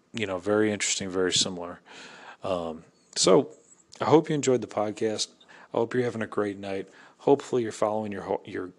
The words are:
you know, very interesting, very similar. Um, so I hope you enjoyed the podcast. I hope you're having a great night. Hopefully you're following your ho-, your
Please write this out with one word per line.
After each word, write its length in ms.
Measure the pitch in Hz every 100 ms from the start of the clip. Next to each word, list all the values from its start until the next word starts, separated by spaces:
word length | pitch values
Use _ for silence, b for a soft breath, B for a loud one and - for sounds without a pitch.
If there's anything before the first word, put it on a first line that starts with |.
| _
you 140 | - 104
know, 100 | 92
very 340 | 92 104 107
interesting, 380 | 104 - - 98
very 240 | 90 92
similar. 460 | - - 90 87 85 - B B B B B
Um, 400 | 95 90 82 80 - _ _ -
so 340 | - 190 127 - _ _ _ -
I 60 | -
hope 240 | 147 160
you 60 | 151
enjoyed 260 | 131 123
the 60 | 104
podcast. 600 | - 107 104 110 107 - _ - B B
I 40 | 120
hope 180 | 117 127
you're 80 |
having 180 | 120 110
a 60 | 104
great 320 | - 104 98
night. 280 | 98 98 92 B B B
Hopefully 440 | - 139 - 127
you're 80 | 113
following 400 | - 107 107 107
your 100 | 98
ho-, 200 | 90 - -
your 240 | 98 92